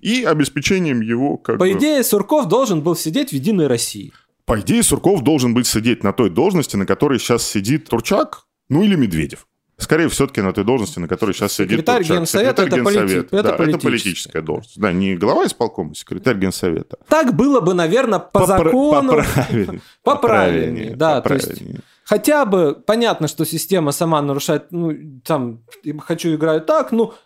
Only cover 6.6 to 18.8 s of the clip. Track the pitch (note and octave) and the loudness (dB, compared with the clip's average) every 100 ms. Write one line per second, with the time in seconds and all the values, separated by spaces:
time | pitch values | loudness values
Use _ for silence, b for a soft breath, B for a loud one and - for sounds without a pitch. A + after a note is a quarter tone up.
6.6 | - G2+ F#2+ G2 D3 A#2+ - A#2 - G#2+ | -2 -4 -2 0 0 0 0 -2 0 -4
7.6 | G2 D3+ - A#2 - G#3 D4+ - _ _ | -2 -2 -2 -4 0 0 -2 -6 _ _
8.6 | - C#3 G#3+ F3+ A2 D#2+ D2 - _ _ | -2 2 2 2 0 0 -4 -8 _ _
9.6 | _ - - D#3 D#3 - C#3 - F#2+ F2+ | _ -14 -2 2 2 0 -2 0 -2 0
10.6 | G2+ B2+ F#2+ F2 E2+ F#2 G#2 F2+ G2+ - | 0 0 -2 -6 -6 -4 -2 -2 -4 -2
11.6 | F#2+ A2+ E3 B3 E3 F3 E3 G3 B3+ B3 | -2 0 2 0 2 -2 0 0 0 2
12.6 | F3+ C3 D#3 G3+ G2+ F#3 - G3 G#3 - | 2 2 2 2 2 0 -2 -2 0 0
13.6 | D#3+ C3 C#3+ A#2+ G2 E2 - D#2+ D#2+ D#2 | 0 0 0 -2 -4 -8 -6 -8 -6 -8
14.6 | - - G2 F2+ F#2+ F2+ G2+ F3+ - - | -8 -4 0 0 0 0 0 2 0 -2
15.6 | A2+ - D#2 D2+ - F#2 B2 G#2 F#2+ - | -4 -4 -8 -10 -12 -4 -2 0 -2 -2
16.6 | F2+ D#2+ - - - D#4 C4 E3 C4+ C4 | -2 -2 -6 -16 0 2 2 2 4 4
17.6 | E3+ F3+ D#3+ A3+ C4+ F#3 - G3+ F#3 F#3+ | 2 0 2 2 2 -2 0 2 4 4
18.6 | E3 B3+ | 4 2